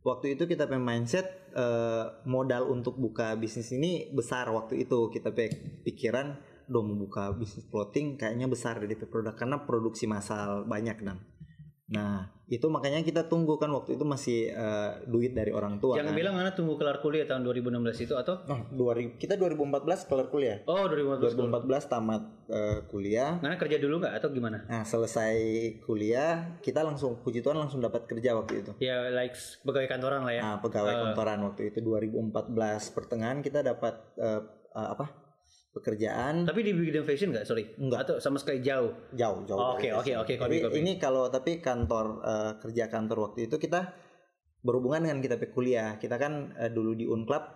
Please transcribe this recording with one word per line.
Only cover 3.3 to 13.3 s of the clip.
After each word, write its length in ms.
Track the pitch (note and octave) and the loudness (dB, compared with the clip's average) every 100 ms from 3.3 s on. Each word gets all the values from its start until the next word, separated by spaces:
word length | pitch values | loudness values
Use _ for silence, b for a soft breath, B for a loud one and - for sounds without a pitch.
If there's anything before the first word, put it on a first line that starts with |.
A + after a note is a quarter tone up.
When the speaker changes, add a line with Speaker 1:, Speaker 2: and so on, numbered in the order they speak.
Speaker 1:
bisnis 380 | A2 A2+ A#2+ A2+ | 0 -2 -4 -6
ini 400 | B2+ E3 F3 - | 0 0 0 -2
besar 360 | C3+ A2+ B2+ A#2+ | -2 -2 -2 0
waktu 280 | A2+ A2 C3 | -2 -2 -4
itu. 300 | B2+ B2 A2+ | 0 2 2
Kita 240 | A2 A2+ | 0 -4
pe 160 | A2 A2 - - - | -2 -2 -2 -10 -8
pikiran, 540 | - - A2+ A#2 C#3+ C#3+ B B | -8 -2 0 0 -2 -8 B B
"Duh, 160 | - B2 | -2 0
mau 160 | G#2+ G#2 | 0 -2
buka 340 | G2 - G2 | -4 -4 -4
bisnis 320 | G2 A2 - - | -4 -6 -10 -6
clothing 500 | G#2+ G2+ - D3 C#3 | -4 -2 -2 -2 -4
kayaknya 280 | A2 A#2 | -4 -2
besar 320 | C3 B2 B2 A#2 | -2 -2 -2 -4
dari 160 | G#2 | -4
D 20 | |
P 100 | G#2+ - | -6 -4
produk," 260 | A2+ A2 | -4 -4
karena 320 | A2 A#2+ C#3+ | -4 -4 -4
produksi 400 | - A#2+ A2+ A2 | 0 0 0 -2
massal 600 | A2+ G#2+ G2+ G#2 G2+ G2+ | -2 -2 -2 -4 -2 -4
banyak, 360 | G#2 G#2+ A2+ G#2 | -2 -4 -4 -4
dan 160 | G2+ F#2+ - - B B B - - | -6 -8 -14 -20 B B B -20 -6
nah, 400 | G#2+ G#2 G2+ F#2+ - | -4 -2 -2 -6 -14
itu 240 | - A#2+ D3+ | -6 0 2
makanya 320 | D3+ C3+ D3 | 2 0 0
kita 320 | D#3+ E3 E3 | 0 0 2